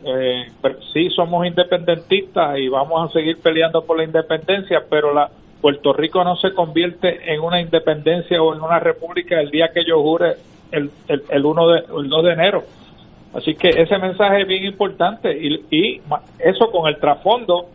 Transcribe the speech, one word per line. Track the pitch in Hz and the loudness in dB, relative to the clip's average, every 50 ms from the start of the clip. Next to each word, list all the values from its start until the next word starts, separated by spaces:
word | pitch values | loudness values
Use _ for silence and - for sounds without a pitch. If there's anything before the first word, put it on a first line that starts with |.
| - | -6
Eh, | - 127 131 131 127 123 123 123 117 - - - | -4 -4 -2 -2 -2 -2 -4 -8 -14 -16 -4 -4
pero | 135 127 - - - | -4 -4 -4 -16 -6
sí | - 151 170 180 180 | -2 -2 0 0 0
somos | - 175 170 175 175 175 | 0 0 0 0 -2 -2
independentistas | 180 170 175 180 180 180 175 170 175 170 165 - - 190 202 190 - - 180 165 147 143 | 0 0 0 2 2 0 -2 0 0 -2 -2 0 -2 -2 -2 -2 -4 -2 0 0 0 0
y | 139 135 127 | -2 -2 0
vamos | 131 135 139 156 165 160 165 | 0 0 0 0 0 -2 -2
a | 151 - | 0 -2
seguir | 165 156 160 165 | -2 0 0 -4
peleando | 165 - 170 160 160 165 165 165 165 160 | 0 0 0 2 2 0 2 0 -2 0
por | - 165 | 0 -2
la | 160 160 | -2 -2
independencia, | 156 156 160 156 - 160 156 156 - 190 202 190 - 185 156 - - | 0 0 -2 0 0 -4 -4 0 -2 -2 -2 -2 0 -2 -2 0 0
pero | - 151 151 147 143 | 0 0 2 2 2
la, | 147 147 147 - - - - - - | 2 0 0 -4 -20 -20 -20 -14 0
Puerto | - 147 139 143 - - 135 | 0 0 0 2 0 0 2
Rico | - 151 160 - 185 180 | 2 0 0 0 0 0
no | 175 180 | 0 0
se | 170 - 190 190 | 0 -2 -2 0
convierte | 190 170 160 151 165 170 180 175 - - 180 175 - - 170 | -2 -4 0 0 -2 -2 -2 -4 -2 -2 -2 -2 -2 -6 -6
en | 156 151 | -4 -4
una | 160 170 175 175 | -2 -2 -2 -2
independencia | 175 165 165 160 160 - 156 151 143 160 170 180 165 - 180 165 | -2 0 -2 0 0 0 -2 0 0 0 0 0 -2 -2 0 2
o | 160 160 151 | 2 0 0
en | 156 | -2
una | 160 160 170 165 | -4 -2 0 2
república | - 170 160 - - 165 175 180 175 - 180 160 | 2 0 -2 -2 -8 -8 -6 -8 -4 -2 -2 -2
el | 147 143 | -2 -2
día | 143 156 165 160 | 0 0 0 0
que | 160 175 165 | 0 -2 -2
yo | 165 165 156 | 2 2 2
jure | 147 151 165 170 175 165 - - - - - - - - | 2 2 2 2 0 0 -2 -4 -10 -20 -20 -20 -18 -8
el, | - 151 143 143 - - - | -6 -6 -6 -6 -10 -16 -4
el, | - 151 135 - - | -4 -4 -4 -2 -2
el | - 143 139 | -2 0 0
uno | 151 156 165 170 | 2 2 4 4
de, | 170 170 165 | 6 4 4
el | 170 - - 156 143 135 | 2 -4 -8 -8 -6 -2
dos | 147 160 165 | -2 2 2
de | 175 170 | 2 2
enero. | 160 175 196 202 175 - - - - - - - - - - - - - - - | 2 2 2 2 0 -6 -8 -20 -20 -20 -20 -20 -20 -20 -20 -20 -20 -20 -12 -12
Así | - - - 151 | -6 -4 -4 -4
que | - - 180 | 2 2 2
ese | 160 165 165 160 202 190 | 4 4 2 2 2 -2
mensaje | 185 185 185 190 208 202 196 202 | -2 -4 -2 0 2 2 2 2
es | 196 | 0
bien | 190 190 190 190 | 0 -2 -4 -4
importante | 196 196 - 208 190 165 - 170 185 214 - - 185 156 | -6 -4 -4 -4 -4 -2 -2 -2 -2 -2 -2 -4 -4 -4
y, | 147 160 143 151 - - - | -2 -2 -4 -4 -4 -4 -2
y | 156 151 196 233 - - - - | 0 0 0 0 -2 -6 -8 -6
ma-, | 151 147 - - - - | -6 -6 -6 -12 -12 0
eso | 170 165 190 - 233 220 | 0 0 2 4 0 0
con | - 175 160 151 | 2 0 0 0
el | 151 - | -2 0
trasfondo | - 151 143 - - 185 226 247 233 190 175 175 175 175 | 0 0 0 2 2 0 0 0 2 0 -2 -2 -2 -8